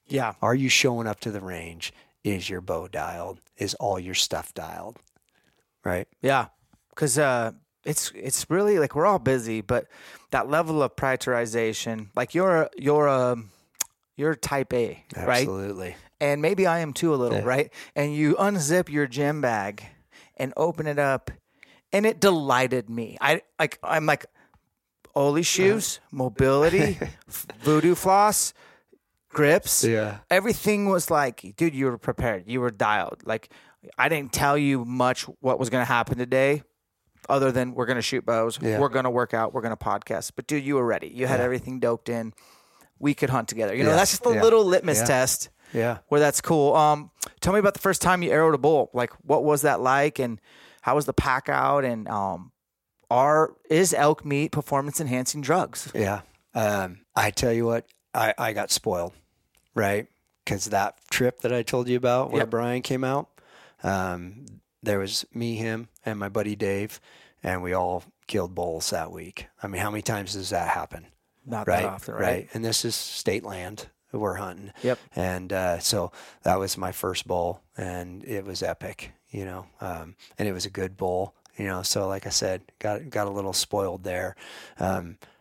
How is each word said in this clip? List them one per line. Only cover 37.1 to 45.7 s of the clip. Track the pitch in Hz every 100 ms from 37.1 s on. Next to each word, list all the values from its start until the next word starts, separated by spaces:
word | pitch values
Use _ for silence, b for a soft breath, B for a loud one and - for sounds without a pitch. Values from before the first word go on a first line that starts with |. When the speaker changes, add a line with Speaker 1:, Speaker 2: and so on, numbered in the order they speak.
| _ -
Speaker 1:
other | 139 135
than | 127 127
we're | 123 120
gonna | 127
shoot | 113 127 113
bows, | 113 113 113
Speaker 2:
Yeah. | 120 107
Speaker 1:
we're | 139
gonna | 131 127
work | 123 120
out, | 113 110
we're | 127
gonna | 113 110
podcast. | - 104 - 104 - -
But, | -
dude, | 147
you | 135
were | 139
ready. | 120 101 78
You | 123 127
had | 131
Speaker 2:
Yeah. |
Speaker 1:
everything | 123 123 123 131
doped | 120 117 -
in. | 117 113 - b b b b b _
We | 139
could | 139 135
hunt | 135 113
together. | 110 107
You | 117
know, | 139
Speaker 2:
Yeah. | 160
Speaker 1:
that's | 196
just | - 240
a |
Speaker 2:
Yeah. | 220
Speaker 1:
little | 220 220
litmus | 196 180 180 123
Speaker 2:
Yeah. |
Speaker 1:
test | 120 131 127 - - b b